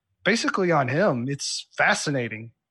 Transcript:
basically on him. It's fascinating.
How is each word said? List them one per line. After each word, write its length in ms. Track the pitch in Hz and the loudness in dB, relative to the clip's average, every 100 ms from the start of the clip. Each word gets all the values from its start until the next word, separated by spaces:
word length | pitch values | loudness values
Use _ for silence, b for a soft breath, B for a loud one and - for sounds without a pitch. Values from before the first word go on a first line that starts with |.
| _ _ | _ _
basically 480 | 180 226 285 - 180 | 0 0 0 0 2
on 160 | 151 123 | 2 2
him. 380 | 147 202 123 127 | 2 2 2 -2
It's 380 | 143 - - - - | -4 -6 -8 -6 0
fascinating. 760 | 160 208 156 139 117 107 113 _ _ | 2 2 0 -2 -4 -6 -14 _ _